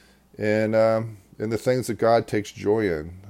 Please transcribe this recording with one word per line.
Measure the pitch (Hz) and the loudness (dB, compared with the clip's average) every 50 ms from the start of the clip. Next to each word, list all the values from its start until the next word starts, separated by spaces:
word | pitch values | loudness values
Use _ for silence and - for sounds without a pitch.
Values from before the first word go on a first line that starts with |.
| _ _ _ _ _ _ - - | _ _ _ _ _ _ -12 -6
in, | 104 107 107 107 110 107 110 | -2 0 0 2 0 2 2
um, | 110 110 113 110 113 113 113 107 101 _ _ - | 4 4 4 2 0 -2 -6 -12 -16 _ _ -10
in | - 104 110 | -8 -6 -4
the | 117 - | -4 -2
things | - 127 127 127 110 - | 0 0 0 0 -2 -4
that | 107 - | -4 0
God | 120 113 117 117 101 - | 2 4 4 4 2 0
takes | 120 107 98 - | -4 -4 -4 -6
joy | - 95 95 101 107 113 107 92 | -12 -4 0 0 2 2 2 0
in. | 82 76 78 85 90 95 98 | 0 -2 -4 -8 -14 -16 -18